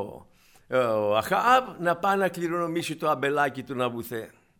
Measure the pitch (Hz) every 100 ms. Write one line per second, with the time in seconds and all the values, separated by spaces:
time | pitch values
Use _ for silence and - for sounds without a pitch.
0 | 101 - - _ _ _ - 127 120 107
1 | 104 110 - 196 226 254 247 170 175 175
2 | 196 196 185 180 170 175 170 170 160 143
3 | 156 139 139 147 143 131 127 127 123 117
4 | 113 113 104 - _